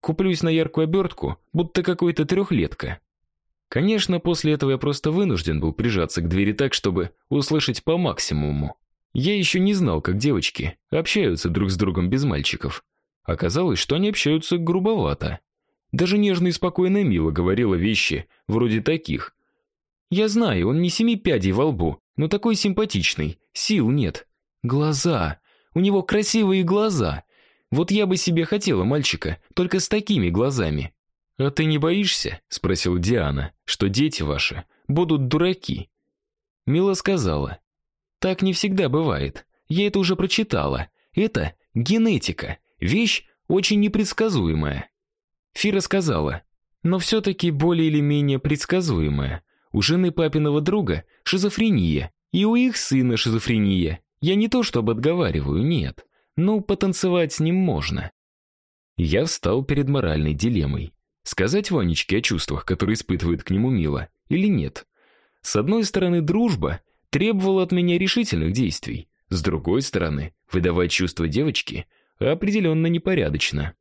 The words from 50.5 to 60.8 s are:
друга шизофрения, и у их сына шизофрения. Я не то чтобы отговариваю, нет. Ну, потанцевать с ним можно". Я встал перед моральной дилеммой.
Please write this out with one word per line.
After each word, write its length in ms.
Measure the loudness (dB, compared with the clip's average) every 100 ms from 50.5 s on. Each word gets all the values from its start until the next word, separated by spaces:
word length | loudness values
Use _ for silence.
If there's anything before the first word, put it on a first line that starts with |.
| 2
друга 440 | 2 0 0 -2 -6 _
шизофрения, 880 | -2 0 0 2 2 4 2 0 -4 _ _
и 120 | 0
у 100 | 2
их 220 | 4 2 0
сына 400 | 0 2 2 0
шизофрения. 840 | 0 0 0 2 2 2 0 -4 _ -4
Я 160 | 0 2
не 120 | 2
то 140 | 0
чтобы 300 | 0 0 0
отговариваю, 680 | 0 0 0 0 0 0 0
нет. 440 | 0 0 -4 -8 -20 _ _ -2
Ну, 240 | 0 0
потанцевать 720 | 0 0 0 0 2 2 0
с 80 | 0
ним 160 | 0 2
можно". 540 | 2 0 -2 -6 -8 _ _ _ _ _ _ _ _ -2
Я 280 | 0 2
встал 400 | 0 -2 0 0
перед 240 | 0 0 0
моральной 460 | 0 0 0 0
дилеммой. 580 | 0 0 0 0 -4